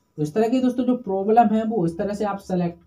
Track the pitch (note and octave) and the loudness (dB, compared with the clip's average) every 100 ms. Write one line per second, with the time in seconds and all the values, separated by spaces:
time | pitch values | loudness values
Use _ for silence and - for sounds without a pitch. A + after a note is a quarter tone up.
0 | _ - D3+ G#3+ A3+ C4 B3+ B3 B3 A#3+ | _ -6 -4 0 2 2 0 0 0 -2
1 | F#3+ F#3+ G3+ A3+ G#3+ A3 A3 A3 E3 - | -2 -2 2 4 4 2 0 0 -2 -2
2 | G3 G#3 G#3 G3 - F3+ F3 - | -4 -4 -4 -4 -4 -2 -2 -6